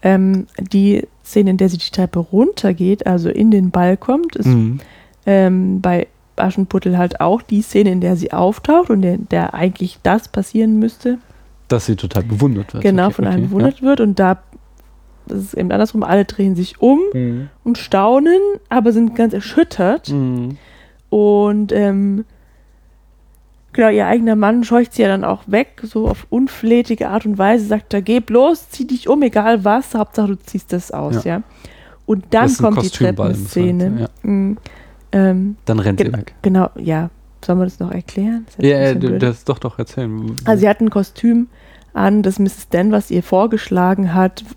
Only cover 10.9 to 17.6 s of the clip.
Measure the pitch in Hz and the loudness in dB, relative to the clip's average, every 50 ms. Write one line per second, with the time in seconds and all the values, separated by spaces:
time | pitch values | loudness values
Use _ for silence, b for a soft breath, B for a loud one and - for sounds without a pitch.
10.9 | 226 _ - 247 247 240 b b b b b b b _ _ _ 131 117 - - | -2 _ -4 -4 -4 -4 b b b b b b b _ _ _ -2 -2 0 -2
11.9 | 110 95 - 92 - 104 92 113 113 104 139 143 123 98 101 - - 110 104 202 | -4 -2 -2 -4 -2 -2 -2 -2 -2 0 0 0 0 -2 -6 -8 -10 -2 0 2
12.9 | 196 185 180 196 202 - - 196 185 185 180 190 196 196 220 269 269 - 262 262 | 2 2 2 0 0 -2 -2 0 0 0 0 0 0 0 0 0 0 0 0 0
13.9 | 285 262 233 208 196 - 196 185 190 - - _ - - - _ _ - - - | 2 2 2 0 2 2 2 2 2 -2 -4 _ -20 -20 -20 _ _ -20 -20 -20
14.9 | _ _ _ - - _ _ - - 196 196 196 - - - 180 190 196 214 220 | _ _ _ -20 -20 _ _ -10 -8 -8 -8 -8 -6 -6 -4 -2 0 0 -2 0
15.9 | - 220 214 - 175 202 196 - - - 196 196 190 170 185 - - - - 240 | 0 -4 -2 0 2 0 0 0 -2 -2 -2 0 0 -2 -4 -6 -4 0 2 4
16.9 | 269 294 370 403 403 131 127 120 120 120 135 143 _ _ | 4 4 2 -2 -2 -4 -4 -4 -4 -6 -8 -12 _ _